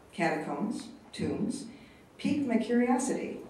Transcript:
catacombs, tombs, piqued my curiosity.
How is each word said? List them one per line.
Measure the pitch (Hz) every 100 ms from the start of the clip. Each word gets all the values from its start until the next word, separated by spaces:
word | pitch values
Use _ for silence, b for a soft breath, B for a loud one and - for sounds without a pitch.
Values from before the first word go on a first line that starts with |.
| -
catacombs, | - 165 151 - - 208 - - - -
tombs, | - - - - - - B B B B -
piqued | 285 294 247
my | 220
curiosity. | 233 240 247 - - - - -